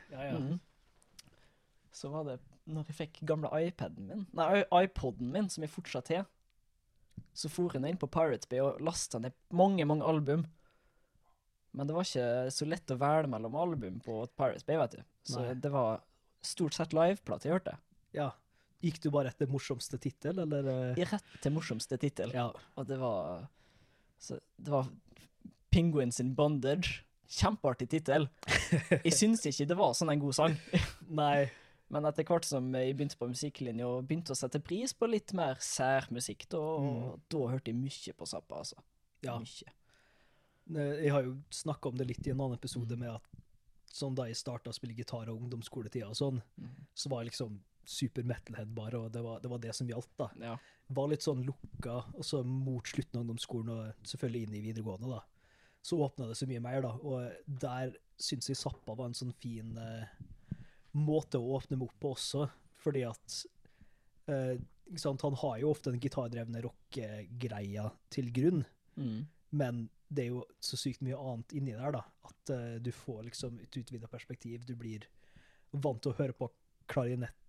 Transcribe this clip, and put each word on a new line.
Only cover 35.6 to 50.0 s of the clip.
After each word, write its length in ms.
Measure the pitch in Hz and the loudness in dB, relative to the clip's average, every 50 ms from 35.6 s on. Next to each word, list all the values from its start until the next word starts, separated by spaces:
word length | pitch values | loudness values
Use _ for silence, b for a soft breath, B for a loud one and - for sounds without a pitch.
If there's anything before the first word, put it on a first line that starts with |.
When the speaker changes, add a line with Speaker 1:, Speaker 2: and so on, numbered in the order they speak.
| - | -4
Speaker 2:
særmusikk, 840 | - - - 131 131 135 135 135 - - 123 123 - 104 - - - | -4 0 2 4 4 4 4 2 0 -4 -4 -4 -4 -6 -8 -8 -4
da, 100 | 185 165 151 156 160 151 | -2 -2 0 0 0 2
Speaker 1:
Mm. 400 | 143 135 123 117 120 127 - - - - | 2 0 0 0 -2 -4 -6 -8 -8 -4
Speaker 2:
da 120 | 165 151 131 | 0 0 2
hørte 240 | 120 127 131 - 117 | 2 0 -2 -2 -2
jeg 60 | 113 120 | -2 -2
mye 360 | 131 139 - - - - - | -2 -2 -4 -8 -10 -12 -10
på 120 | - - | -10 -10
Zappa, 300 | - - 82 - - - 78 | -8 -8 -8 -8 -8 -8 -8
altså. 200 | 85 - - - - _ _ _ _ _ _ _ - | -8 -8 -10 -14 -18 _ _ _ _ _ _ _ -6
Speaker 1:
Ja. 140 | 131 120 117 | -6 -4 -4
Speaker 2:
Mye. 300 | 113 - - - - - - _ b b b b b b b b b b b b b b b b b | -6 -8 -12 -14 -18 -18 -20 _ b b b b b b b b b b b b b b b b b
Speaker 1:
Ne-, 300 | - 160 151 143 143 147 151 | -6 -2 -2 0 0 0 2
jeg 140 | 160 143 143 | 2 4 4
har 80 | 143 127 | 4 4
jo 140 | 127 127 139 147 - | 2 -2 -6 -8 -10
snakket 400 | - - - 160 143 - - 139 120 | -8 -6 -4 -4 -4 -2 -2 -2 -2
om 60 | 127 | -2
det 80 | 135 123 | -2 -2
litt 180 | 120 - - | -4 -4 -2
i 60 | 143 127 | -2 0
en 80 | 135 139 | 0 0
annen 160 | 131 123 120 | -2 -2 -4
episode 360 | - 123 - 127 117 113 120 | -6 -6 -4 -4 -4 -4 -4
Speaker 2:
Mm. 40 | 120 | -4
Speaker 1:
med 140 | 123 117 113 | -6 -6 -8
at 120 | 113 - _ - - - _ - - _ _ - - _ - | -10 -12 _ -20 -20 -20 _ -20 -20 _ _ -20 -20 _ -14
sånn 240 | - - 147 135 131 | -8 -4 -4 -2 -2
da 100 | 131 127 | -2 -2
jeg 80 | 113 113 | -2 -4
startet 360 | - - 127 120 117 - 120 | -6 -6 -6 -6 -6 -6 -8
å 40 | 113 | -10
spille 200 | - - 117 113 | -8 -8 -8 -8
gitar 340 | 113 117 - - 117 113 113 | -8 -8 -6 -6 -6 -6 -6
og 80 | 113 113 | -6 -6
ungdomsskoletida 680 | 123 120 120 117 113 - - 123 113 104 - 123 113 101 | -6 -6 -6 -6 -8 -8 -8 -8 -6 -6 -6 -6 -6 -4
og 60 | 117 | -2
sånn, 260 | - 143 139 131 120 - _ _ - | 0 0 0 0 -2 -4 _ _ -14
Speaker 2:
Mm. 140 | - 120 127 - - - - | -14 -12 -12 -14 -18 -14 -10
Speaker 1:
så 160 | - - 139 | -8 -6 -4
var 140 | 135 117 113 | -4 -4 -4
jeg 80 | 120 | -6
liksom 280 | - - 131 107 104 98 - _ _ _ - | -6 -6 -6 -6 -6 -10 -14 _ _ _ -14
super 360 | - - - 139 123 - 127 120 | -10 -4 -2 -2 0 0 0 -2
metalhead 500 | 120 120 - - - 113 - 110 107 113 | -2 -2 -4 -6 -10 -8 -8 -8 -8 -6
bare, 240 | 113 107 110 120 120 | -8 -6 -6 -4 -4
og 120 | 113 110 | -4 -4
det 100 | 110 117 117 | -6 -6 -6
var, 160 | 117 113 - | -6 -6 -8
det 100 | - 123 | -8 -6
var 100 | 123 120 | -6 -6
det 140 | 117 113 110 | -6 -6 -4
som 120 | - 131 | -4 -4
gjaldt 240 | 123 117 123 | -4 -4 -4